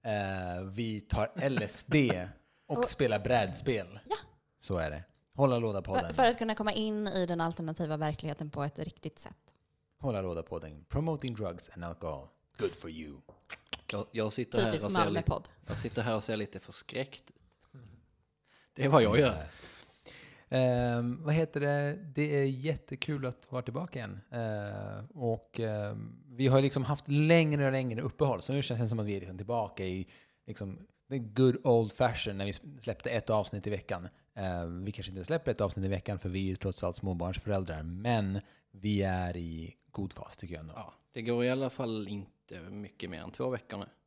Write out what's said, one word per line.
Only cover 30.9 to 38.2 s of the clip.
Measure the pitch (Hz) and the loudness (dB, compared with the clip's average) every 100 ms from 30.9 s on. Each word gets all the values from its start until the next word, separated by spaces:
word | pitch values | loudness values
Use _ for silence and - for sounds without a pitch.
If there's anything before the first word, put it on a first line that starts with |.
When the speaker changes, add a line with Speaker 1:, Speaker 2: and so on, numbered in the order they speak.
| _ _ | _ _
Speaker 1:
the | 135 | -6
good | 110 104 131 120 135 | -2 6 6 6 6
old | 117 107 | 6 4
fashion | - 123 120 110 98 | 2 2 2 -4 -2
när | |
vi | 101 | -4
sp-, | - 147 139 | -4 -10 -8
släppte | 120 104 - | -6 -4 -2
ett | 117 - | -2 2
avsnitt | 107 98 104 104 | 2 2 -4 -4
i | |
veckan. | 98 - 92 87 _ _ | -4 -4 -6 -6 _ _
Ehm, | - 95 87 85 87 | -6 -4 -2 -4 -4
vi | 98 | -6
kanske | - - | -6 -8
inte | 95 | -8
släpper | 90 160 131 | -2 0 0
ett | 110 | 2
avsnitt | 101 98 95 | 0 2 0
i | |
veckan | 95 - 98 | -2 -2 -4
för | 95 | -2
vi | 92 | -2
är | 95 | 0
ju | 92 | 0
trots | 98 - | -2 -2
allt | 95 85 | -4 -2
småbarnsföräldrar. | 95 90 87 92 - 98 90 80 | -2 -2 -2 -2 -2 -2 -2 -6
Men | 82 90 117 113 | -6 -4 2 2